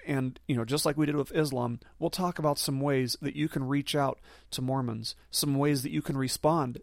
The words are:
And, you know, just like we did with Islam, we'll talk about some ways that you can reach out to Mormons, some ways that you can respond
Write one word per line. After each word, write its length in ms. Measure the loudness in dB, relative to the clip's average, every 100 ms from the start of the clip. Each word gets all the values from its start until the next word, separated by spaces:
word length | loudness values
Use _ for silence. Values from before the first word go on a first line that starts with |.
| -4
And, 320 | -2 -2 -4 -2
you 80 |
know, 120 | 0 0
just 200 | 0 2
like 120 | 2
we 80 | 2
did 100 | 0
with 180 | 0
Islam, 460 | 0 0 0 -2 -4 -12 -4
we'll 120 | -4
talk 280 | 0 -2 0
about 220 | 0 0
some 220 | 0 0
ways 340 | 2 2 0 -2
that 120 | -6
you 140 | -2 -2
can 180 | -2 0
reach 300 | 0 0 0
out 240 | 0 -2 -10 -20 -10
to 100 | -4
Mormons, 540 | -2 0 -2 -4 -8 -10 -4
some 240 | -2 2 4
ways 260 | 4 2
that 80 | 0
you 100 | -4
can 160 | -2 -2
respond 640 | -2 2 4 4 0 -4